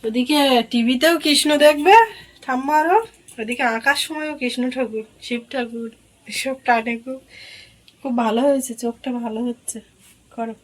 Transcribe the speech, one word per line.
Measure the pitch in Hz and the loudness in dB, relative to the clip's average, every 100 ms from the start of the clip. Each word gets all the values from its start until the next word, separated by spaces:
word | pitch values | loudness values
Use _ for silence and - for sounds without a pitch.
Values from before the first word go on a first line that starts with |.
| 226 | -2
ওদিকে | 226 247 302 277 247 | -2 0 2 4 4
টিভিতেও | 226 240 233 254 311 339 | 2 0 0 2 2 2
কৃষ্ণ | 311 285 302 294 | 2 2 2 6
দেখবে | 294 294 311 440 440 - - _ | 6 6 8 8 6 -2 -20 _
ঠাম্মা | - 254 277 302 | -6 -6 0 0
আরও, | 320 403 453 _ - - | 4 2 0 _ -20 -12
ওদিকে | 220 240 | -8 -2
আঁকার | 254 226 262 294 | -2 0 0 -2
সময়ও | - 311 302 285 | -4 -6 -8 -6
কৃষ্ণ | 247 247 247 | -6 -4 -4
ঠাকুর, | 254 233 220 214 _ | -4 -6 -6 -12 _
শিব | - 240 233 | -10 -10 -8
ঠাকুর, | 269 240 233 226 _ _ _ - | -8 -6 -8 -12 _ _ _ -12
এসব | 208 269 262 - | -8 -8 -6 0
টানে | 233 220 233 | 0 0 -8
খুব। | 233 262 _ - - - - _ _ _ | -10 -14 _ -20 -20 -20 -20 _ _ _
খুব | 277 240 | -6 -2
ভালো | 220 220 | 0 0
হয়েছে, | 277 277 262 | 2 0 -4
চোখটা | 233 240 233 269 | -8 -8 -8 -8
ভালো | 247 233 220 | -8 -6 -6
হচ্ছে। | 240 233 - 220 - _ _ _ _ - | -6 -8 -12 -14 -16 _ _ _ _ -10
করো। | 226 220 | -10 -10